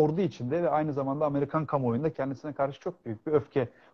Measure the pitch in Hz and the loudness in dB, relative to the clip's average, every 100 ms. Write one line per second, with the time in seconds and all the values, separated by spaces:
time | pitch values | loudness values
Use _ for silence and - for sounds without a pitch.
0 | 151 160 175 - 123 165 170 151 156 139 | 4 4 0 -2 -2 0 2 2 0 -2
1 | 135 143 151 143 139 156 151 143 127 117 | -2 0 0 0 0 -2 0 0 0 0
2 | 156 151 135 131 151 139 139 143 185 180 | -2 -2 -6 -6 -8 -2 -2 -2 -10 -8
3 | 120 107 - 151 - 139 120 - - | -10 -8 0 0 2 -2 -2 -6 -20